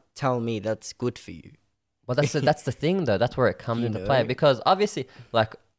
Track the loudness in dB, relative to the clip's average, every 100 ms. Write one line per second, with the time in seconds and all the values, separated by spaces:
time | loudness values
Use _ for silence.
0 | _ -4 -2 0 -2 -4 -4 -4 -8 -6
1 | -6 -6 -14 -16 -18 -20 _ _ _ _
2 | -4 0 0 2 0 0 -2 -2 0 0
3 | 2 2 0 2 0 0 -4 -2 -2 -4
4 | 0 0 2 2 4 4 2 2 0 -4
5 | -10 -14 -2 0 0 -2 _